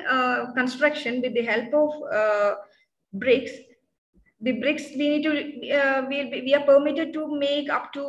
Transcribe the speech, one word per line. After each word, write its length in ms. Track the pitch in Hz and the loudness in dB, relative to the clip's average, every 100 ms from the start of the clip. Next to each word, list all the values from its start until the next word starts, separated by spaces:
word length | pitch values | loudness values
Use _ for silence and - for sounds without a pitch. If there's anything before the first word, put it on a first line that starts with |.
| - | -2
uh, 460 | 262 254 247 240 254 | 0 2 0 -2 -2
construction 640 | 254 - 294 294 233 247 | -2 2 0 0 -4 -2
with 140 | 247 | -2
the 80 | 226 | -2
help 320 | 233 220 233 | 0 -2 2
of, 160 | 294 302 302 - | 2 2 0 -4
uh, 440 | 214 214 208 202 202 - _ _ _ _ | 0 2 2 2 0 -10 _ _ _ _
bricks, 400 | 196 254 262 - - - _ _ _ _ _ _ _ | -2 2 2 2 -12 -18 _ _ _ _ _ _ _
the 120 | 233 | -2
bricks 320 | 220 262 302 - | 0 -2 -2 -6
we 180 | 262 294 | -2 0
need 140 | 294 | 0
to, 460 | 311 294 294 - - 285 | 0 -2 -4 -10 -2 0
uh, 300 | 277 269 262 | 2 0 -2
we'll 220 | 285 247 | -4 -4
be, 120 | 247 | -6
we 120 | 254 | 2
are 80 | 285 | 2
permitted 500 | 285 277 294 302 320 | 6 6 6 0 -4
to 140 | 311 302 294 | -6 -6 -2
make 280 | 285 294 285 | 0 -2 -2
up 240 | - - | -4 -4
to 120 | 285 | -8